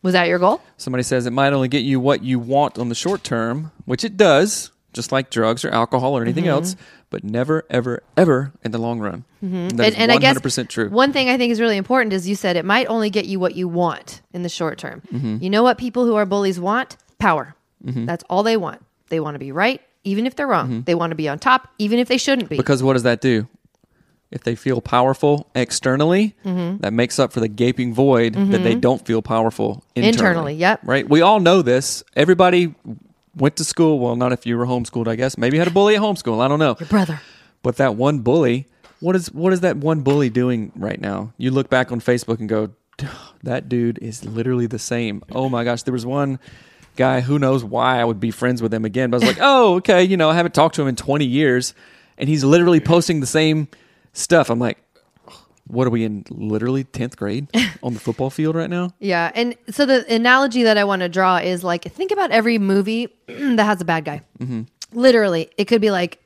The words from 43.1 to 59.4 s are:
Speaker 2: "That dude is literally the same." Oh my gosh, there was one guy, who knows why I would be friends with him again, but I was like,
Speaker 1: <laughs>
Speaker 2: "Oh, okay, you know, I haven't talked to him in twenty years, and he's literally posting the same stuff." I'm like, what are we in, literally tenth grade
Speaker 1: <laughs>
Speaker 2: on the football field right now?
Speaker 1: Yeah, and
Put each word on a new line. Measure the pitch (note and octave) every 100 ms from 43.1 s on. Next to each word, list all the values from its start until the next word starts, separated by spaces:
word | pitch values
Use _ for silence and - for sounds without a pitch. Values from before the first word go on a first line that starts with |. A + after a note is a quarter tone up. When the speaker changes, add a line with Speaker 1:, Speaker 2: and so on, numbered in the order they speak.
| - - _
Speaker 2:
"That | - B2+ C3
dude | B2 A#2 A2+
is | A2+ A2 -
literally | A2+ A#2 B2 A#2
the | A2+
same." | - A#2+ A2+ G#2 -
Oh | B2+ C3
my | A#2+
gosh, | A#2 A#2+
there | -
was | B2+ A#2
one | C#3 C#3 C3 - - - _ _ -
guy, | C3 C3
who | B2 D3
knows | C3+ C3+
why | A2+ A2+ B2 B2+
I | A#2
would | G#2+
be | A2+
friends | G#2 B2 A#2+
with | A2+
him | A2
again, | A2 A2+ B2+
but | A#2+
I | B2+
was | -
like, |
Speaker 1:
<laughs> |
Speaker 2:
"Oh, | C#4 C4+ A3+ F3+
okay, | F#3 F#3
you | F#3 F#3+
know, | D#3
I | E3
haven't | E3+
talked | - D#3 -
to |
him | C#3
in | A#2+
twenty | - C#3+ C#3
years, | C3 D3+ B2 B2+ - - _ _ _
and | C3+
he's | D#3
literally | C3+ E3+ F3 E3
posting | - E3+ E3 D#3+
the | C3
same | D#3 D#3 D#3 D3 - _ _ _
stuff." | - - E3+ C#3
I'm | A#2+
like, | A#2+ - _ _ _ _ - - _ _ -
what | A#2 B2+
are |
we | A2+
in, | A2+ G#2 -
literally | - G#2+ G#2+ A#2+ C3+
tenth | C3 - B2 -
grade | G2+ A2+ C#3+ A3+ A3+
Speaker 1:
<laughs> | D#3
Speaker 2:
on | B2+
the | A2+
football | - A2+ C3+
field | - D#3 D#3+
right | D#3+
now? | F3 F3+ _
Speaker 1:
Yeah, | G3+ F3 E3+
and | A3